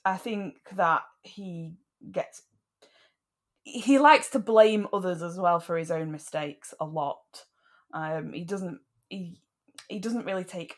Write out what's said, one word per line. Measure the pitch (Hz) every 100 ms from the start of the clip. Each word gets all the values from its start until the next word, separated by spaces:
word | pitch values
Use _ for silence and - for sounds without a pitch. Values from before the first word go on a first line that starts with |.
I | 190 185
think | 240 214 196 - - 190
that | 170 156 - _
he | - - 190 170 165 175 _ _ -
gets, | 185 - - - _ _ _ _ _ _ _ _ _ _ _
he | - 247 220 277
likes | 294 311 -
to | 269
blame | 196 220 220 214 202
others | 202 185 170
as | 170 175
well | 180 170
for | 170 165
his | 160
own | 160 160
mistakes | 151 - 156 147 143 - -
a | 156
lot. | 156 143 - _ - - _ _ _ _
Um, | - 156 160 156
he | 151
doesn't, | 170 196 185 - _ _ -
he, | 190 175 175 _ _ _ - -
he | 208
doesn't | 214 233 -
really | 190
take | 185 185 160